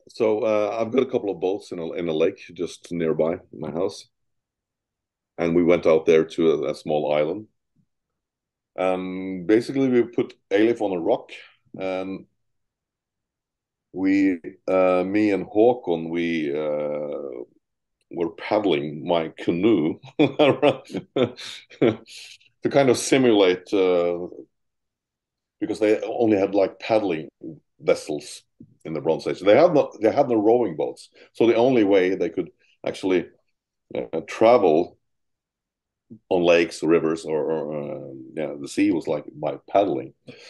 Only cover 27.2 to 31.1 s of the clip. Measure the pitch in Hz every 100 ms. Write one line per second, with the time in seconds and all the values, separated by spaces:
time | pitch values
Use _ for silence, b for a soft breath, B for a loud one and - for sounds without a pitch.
27.2 | 76 _ 82 73 _ _ 76 - - -
28.2 | - - _ _ - _ - 80 76 76
29.2 | 73 71 95 117 180 151 - - 107 113
30.2 | 135 113 104 120 107 76 64 - -